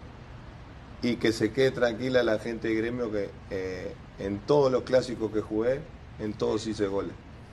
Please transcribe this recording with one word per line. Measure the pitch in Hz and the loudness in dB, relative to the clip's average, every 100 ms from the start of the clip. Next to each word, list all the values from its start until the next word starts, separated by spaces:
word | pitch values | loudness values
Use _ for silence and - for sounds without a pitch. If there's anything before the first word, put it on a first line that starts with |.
| - - - - - - - - - - | -16 -16 -16 -16 -16 -16 -16 -16 -16 -4
Y | 123 113 | -2 2
que | 113 | 2
se | 110 110 | 4 2
quede | 131 135 | 4 2
tranquila | 117 117 110 127 127 | 4 2 2 2 4
la | 117 107 | 4 2
gente | 117 113 113 | 0 -4 0
de | 110 | 0
Gremio | 113 123 113 | 0 -2 -2
que, | 104 98 - - | -2 -4 -8 -8
eh, | 98 92 92 95 104 - - | -6 -4 -6 -8 -10 -14 -6
en | 98 101 | -4 -2
todos | - 147 135 | 4 6 6
los | 123 | 4
clásicos | 123 127 127 110 107 | 4 4 4 0 -2
que | 107 | -2
jugué, | - 110 120 139 160 - - - | 0 2 2 0 -4 -14 -16 -8
en | 110 | -6
todos | 104 120 110 110 | -2 0 0 -2
hice | 104 101 | 0 0
goles. | 98 87 - - - - | 0 -4 -8 -16 -18 -18